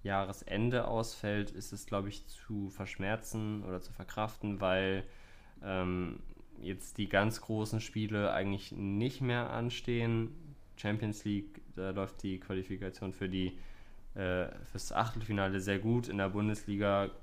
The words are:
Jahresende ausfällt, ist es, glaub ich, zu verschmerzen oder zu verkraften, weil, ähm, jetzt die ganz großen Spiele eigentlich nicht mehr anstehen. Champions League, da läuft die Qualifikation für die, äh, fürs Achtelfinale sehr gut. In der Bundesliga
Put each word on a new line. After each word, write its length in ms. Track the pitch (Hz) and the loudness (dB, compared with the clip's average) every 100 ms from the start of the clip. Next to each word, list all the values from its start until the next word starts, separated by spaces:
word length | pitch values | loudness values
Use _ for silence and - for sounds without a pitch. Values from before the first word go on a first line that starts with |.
Jahresende 840 | 98 98 98 98 - 98 120 123 - | 0 2 2 -4 -2 2 4 4 2
ausfällt, 640 | 113 110 - 104 104 101 | 2 0 -2 0 2 0
ist 200 | - - | -4 -8
es, 140 | 101 - | -10 -2
glaub 200 | 101 101 | -2 -2
ich, 200 | - - | -6 -12
zu 420 | - - 107 98 | -14 -6 -4 -4
verschmerzen 960 | - 95 - 98 113 - 110 107 107 | -4 -6 -2 0 0 -2 -2 -2 -2
oder 180 | 98 92 | -4 -6
zu 120 | - | -6
verkraften, 680 | - 95 - 110 - 104 98 | -8 -6 -2 -2 -2 -4 2
weil, 440 | 95 95 95 95 - - - - - - | 4 6 6 2 -2 -10 -16 -18 -18 -10
ähm, 560 | 98 95 90 90 87 - - - - - | -2 0 2 2 0 -4 -8 -12 -14 -10
jetzt 360 | 90 98 - - | -6 -6 -6 -4
die 100 | 98 | 4
ganz 340 | 98 107 113 | 6 6 4
großen 380 | - 107 107 110 | 0 0 2 0
Spiele 540 | - 110 104 104 101 | 0 0 2 4 4
eigentlich 380 | - 98 98 - | 4 2 0 -4
nicht 480 | - 98 101 123 - | -4 0 2 2 2
mehr 280 | 127 120 120 | 2 2 0
anstehen. 800 | 117 120 117 - 120 117 113 113 - - - - - | 0 -2 -2 0 2 4 2 0 -4 -12 -16 -16 -4
Champions 460 | 104 107 107 104 | -2 0 0 -2
League, 380 | 107 101 101 - - - | 0 0 -2 -10 -12 -6
da 160 | 95 | -4
läuft 320 | 95 95 - | -2 -2 -2
die 160 | 98 92 | -4 -4
Qualifikation 760 | - 95 95 98 98 - 95 | -2 -4 -2 -4 -4 -4 -6
für 160 | 95 95 | -2 0
die, 280 | 92 92 - - - - - - - | 2 0 0 -8 -10 -14 -14 -10 -2
äh, 320 | 92 90 87 - - | 2 2 0 -4 -8
fürs 200 | 95 - | -6 0
Achtelfinale 680 | - 113 113 107 104 95 95 | 2 2 0 0 4 4 4
sehr 180 | 98 98 | 2 2
gut. 280 | 110 120 120 | 4 4 2
In 80 | 98 | 2
der 120 | 98 | 2
Bundesliga 800 | 104 107 104 - 101 101 98 98 - | 4 2 2 0 2 4 4 2 -2